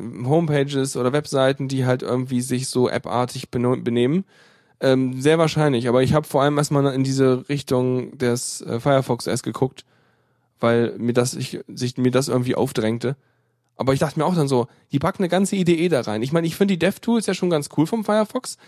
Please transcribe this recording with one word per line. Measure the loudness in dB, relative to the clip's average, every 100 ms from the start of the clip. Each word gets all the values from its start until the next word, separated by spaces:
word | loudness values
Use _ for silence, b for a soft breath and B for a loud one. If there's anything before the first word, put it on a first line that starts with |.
| -10 -6
Homepages | 0 2 2 2 0 0 -2 0
oder | 0
Webseiten, | 0 0 2 2 2 -2
die | 0
halt | 0 0
irgendwie | 0 -4 -2 -2
sich | -2 -4 -2
so | 0 0
appartig | 0 -2 -2 -2 -6 -8
beno-, | -2 0 0
benehmen. | 0 2 2 0 -4 b b b b -4
Ähm, | 0 2 0 -2
sehr | 2 2
wahrscheinlich, | 2 2 2 2 2
aber | 2
ich | 4
hab | 2
vor | 0 2
allem | 2 2
erstmal | 0 0 0
in | 0
diese | 0 2 2 2 -2
Richtung | -6 -2 0 0 -2 -6 -4
des, | -2 -2 -4 -10
äh, | -8 -4
Firefox | 2 2 2 -2 -4
O |
S | -6
geguckt, | -6 -4 -4 -6 -20 _ _ _ _ _ _ _
weil | 0 2 0 -2
mir | -2
das, | 0 0
ich, | -2 -8 -10 -12
sich | -8 -6 -2
mir | 0
das | 0 0
irgendwie | -2 -2
aufdrängte. | -2 -2 -2 -2 -2 -4 -6 _ _ _ _ _ -4
Aber | 0
ich | 2
dachte | 0 0
mir |
auch | 0
dann | 2 2
so, | 2 0 b b
die | -2
packen | 0 0
eine | 0
ganze | 2 2 2
I |
D | 2
E | 4 2
da | 0
rein. | 0 -2
Ich | 0
meine, | 0 0
ich | 0
find | 2
die | 2
DevTools | 0 0 0 0 0
ja |
schon | -2 0
ganz | 0 0 0
cool | 0
vom | 0
Firefox. | 0 0 0 -4 -8 -12